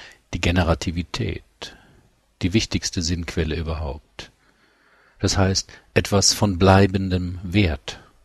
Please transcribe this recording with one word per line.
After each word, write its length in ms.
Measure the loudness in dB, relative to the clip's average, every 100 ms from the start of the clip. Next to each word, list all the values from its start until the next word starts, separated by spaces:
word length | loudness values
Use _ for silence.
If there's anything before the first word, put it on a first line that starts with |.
| -20 -20 _
die 60 | -4
Generativität, 1400 | 0 0 0 0 -2 -6 -6 -6 -8 -8 -14 _ -20 -20 _ _ _ _ _ _
die 100 | -2
wichtigste 500 | 0 0 -4 -4 -4
Sinnquelle 540 | -4 -4 -4 -4 -4 -4
überhaupt. 760 | -6 -6 -8 -10 -14 -20 -20 _ _ _ _ _ _ _ _ _
Das 180 | -2 0
heißt, 320 | 0 0 -6 -14 _
etwas 380 | -4 0 2 2
von 280 | 0 0 4
bleibendem 800 | 8 8 6 2 -2 -2 -4 -8
Wert 560 | -2 0 0 -2 -10 -18 -20 _